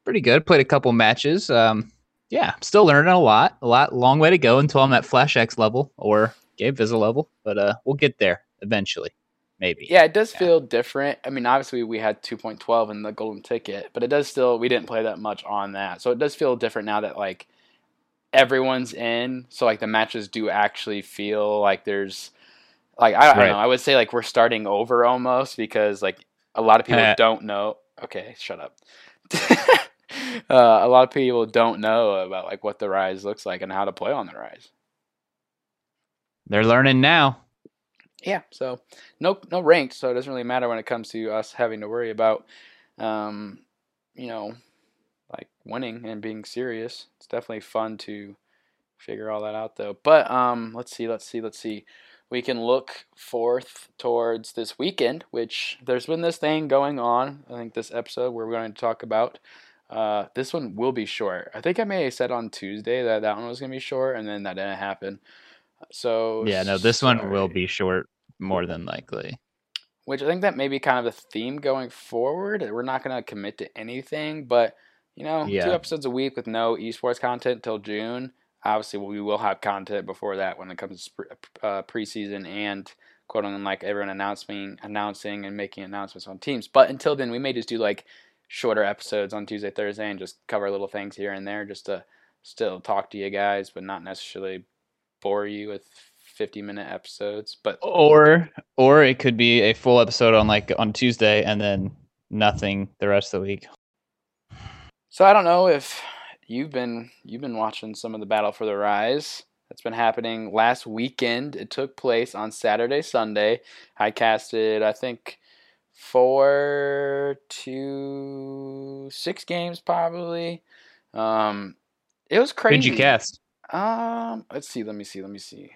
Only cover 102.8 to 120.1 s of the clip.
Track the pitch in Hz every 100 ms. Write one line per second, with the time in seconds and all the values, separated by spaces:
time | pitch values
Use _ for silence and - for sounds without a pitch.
102.8 | 98 - 101 101 - 98 98 98 - _
103.8 | _ _ _ _ _ _ _ - - -
104.8 | - _ _ - 190 208 175 175 185 147
105.8 | - - - - - - - 117 151 135
106.8 | 123 117 120 _ - 117 135 113 110 -
107.8 | 107 104 117 110 104 107 104 - 110 101
108.8 | 104 101 113 143 151 - - _ - -
109.8 | 117 113 113 113 113 113 110 107 117 123
110.8 | - 110 127 - 120 120 143 95 107 -
111.8 | 135 _ 131 117 123 101 110 - 113 107
112.8 | 120 139 156 131 107 104 104 117 _ -
113.8 | _ - 107 - 113 110 - 113 110 110
114.8 | 107 107 127 117 - - _ _ _ _
115.8 | _ _ - 127 127 135 135 143 143 143
116.8 | 143 139 143 139 143 139 - - - 131
117.8 | 139 139 139 139 139 139 135 135 135 135
118.8 | 135 135 135 - - 185 - 175 175 170
119.8 | - 170 170